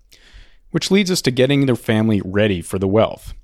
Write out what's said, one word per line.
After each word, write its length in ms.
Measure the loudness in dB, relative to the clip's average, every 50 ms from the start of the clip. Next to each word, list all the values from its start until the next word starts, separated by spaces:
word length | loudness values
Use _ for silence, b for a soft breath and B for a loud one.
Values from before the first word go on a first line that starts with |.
| _ _ b b b b b b b b b b b -8
Which 200 | -6 -6 -2 0
leads 180 | 0 0 2 0
us 120 | -2 -2 -2
to 80 | -2
getting 340 | 0 2 2 2 2 2 2
their 120 | 2 0 0
family 440 | -2 0 0 2 2 2 2 0 -2
ready 380 | -2 -2 0 0 0 0 -2
for 160 | -6 -6 -4 -4
the 120 | -2 0
wealth. 440 | 2 2 2 2 -2 -6 -16 -18 -20 -20